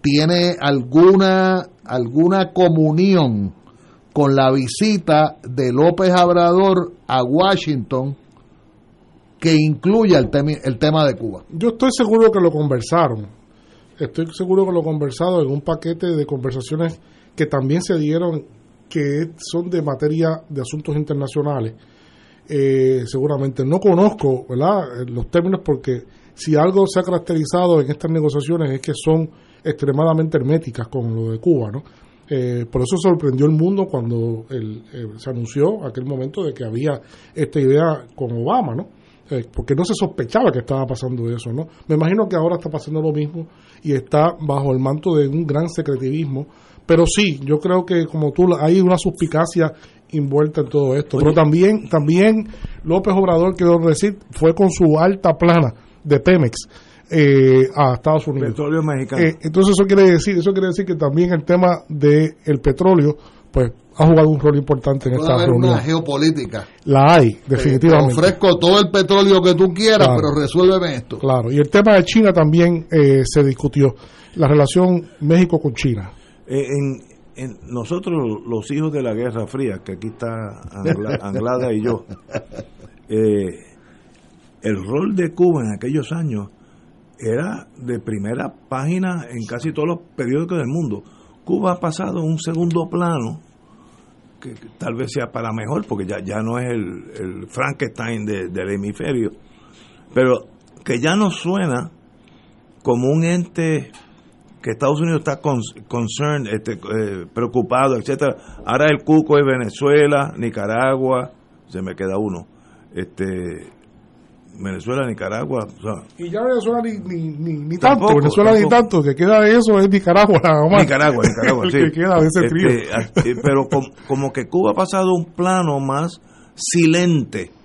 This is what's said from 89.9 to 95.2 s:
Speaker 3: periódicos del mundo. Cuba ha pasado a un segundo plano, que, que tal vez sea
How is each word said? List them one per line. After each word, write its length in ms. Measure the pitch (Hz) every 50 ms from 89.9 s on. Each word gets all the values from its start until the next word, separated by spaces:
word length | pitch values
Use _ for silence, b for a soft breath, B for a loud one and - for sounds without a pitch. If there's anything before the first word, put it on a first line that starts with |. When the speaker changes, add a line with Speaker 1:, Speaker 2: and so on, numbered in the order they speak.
| 170 170 - _ _
Speaker 3:
periódicos 420 | - 127 120 131 147 170 170 180
del 100 | 165 135
mundo. 360 | 120 143 170 165 117 104 101 b b b b b b b b _
Cuba 300 | - 185 202 208 185 175
ha 60 | 175
pasado 400 | - 165 160 165 196 202 185 175
a 40 | 160
un 140 | 160 160 156
segundo 480 | - 170 165 160 175 170 165 175 160 156
plano, 500 | - 175 175 170 165 139 117 113 160 156 _ _ _ _ _ b b b b b b b b b b _ _ _ _ _
que, 140 | - 127 113
que 140 | 113 - 113 _
tal 160 | _ - 120 117
vez 160 | 117 123 117 -
sea 180 | 139